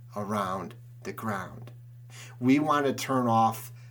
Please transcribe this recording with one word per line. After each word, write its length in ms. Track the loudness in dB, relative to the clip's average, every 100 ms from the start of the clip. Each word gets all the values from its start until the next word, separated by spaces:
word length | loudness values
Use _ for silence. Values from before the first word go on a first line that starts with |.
| -12 -8
around 600 | -4 -2 -2 -4 -8 -14 -20 -14
the 100 | -12
ground. 600 | -8 -6 -6 -8 -14 -18 -18 -20 -20 -20 -20 -20 -2
We 200 | 4 4
want 260 | 4 2 2
to 80 |
turn 340 | 0 0 2 4
off 440 | 6 4 2 -10 -18 -20